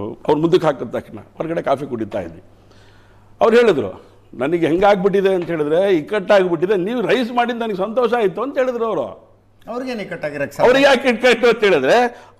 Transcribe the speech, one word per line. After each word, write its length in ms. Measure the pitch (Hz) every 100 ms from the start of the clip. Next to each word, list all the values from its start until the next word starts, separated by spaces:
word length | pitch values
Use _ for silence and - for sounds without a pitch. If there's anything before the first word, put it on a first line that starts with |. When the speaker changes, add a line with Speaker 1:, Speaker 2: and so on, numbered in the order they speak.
| 107 - -
Speaker 1:
ಅವ್ರು 80 | 151
ಮುಂದಕ್ಕೆ 300 | 165 175 160
ಹಾಕಿದ 240 | 131 120
ತಕ್ಷಣ 280 | 117 - 107
ಹೊರಗಡೆ 440 | 101 - 160 170
ಕಾಫಿ 240 | 135 139 135
ಕುಡಿತಾ 340 | 117 104 107
ಇದ್ವಿ. 220 | 85 82 - _ _ - - - _ _ _ -
ಅವ್ರು 160 | 226 233
ಹೇಳಿದ್ರು, 480 | 233 143 98 - - - _
"ನನಗೆ 320 | - 139 175 160
ಹೆಂಗಾಗ್ಬಿಟ್ಟಿದೆ 680 | 170 202 202 196 196 190
ಅಂತ 120 | 185 165
ಹೇಳಿದ್ರೆ 500 | 165 147 165 196 170
ಇಕ್ಕಟ್ಟಾಗ್ಬಿಟ್ಟಿದೆ, 800 | 147 208 190 202 180 170 180 202
ನೀವು 240 | 185 247
ರೈಸ್ 320 | 165 240 233
ಮಾಡಿದ್ದು 300 | 247 240 233
ನನಗೆ 140 | 226 185
ಸಂತೋಷ 360 | 214 233 233
ಆಯ್ತು" 300 | 240 196 180
ಅಂತ 160 | 269 285
ಹೇಳಿದ್ರು 280 | 254 240 226
ಅವರು. 460 | 170 104 - _ _ _ _ 190
Speaker 2:
ಅವ್ರಿಗೇನು 320 | 240 254 226
ಇಕ್ಕಟ್ಟಾಗಿರಕ್ಕೆ 560 | 185 170 151 143 139 -
ಸಾಧ್ಯ? 120 | 233
Speaker 1:
ಅವ್ರಿಗೆ 180 | 262 277
ಯಾಕೆ 220 | 254 269
ಇಕ್ಕಟ್ಟು 400 | 226 247 233 240
ಅಂತ 160 | 226
ಹೇಳಿದ್ರೆ 600 | 202 156 131 226 240 - -